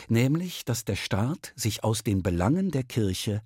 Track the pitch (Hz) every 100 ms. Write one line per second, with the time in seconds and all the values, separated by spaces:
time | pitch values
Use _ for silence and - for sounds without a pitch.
0 | - 113 131 165 180 - - 117 - -
1 | - 120 123 - - - 110 - 110 110
2 | 117 95 92 87 95 180 190 135 127 120
3 | 101 92 113 104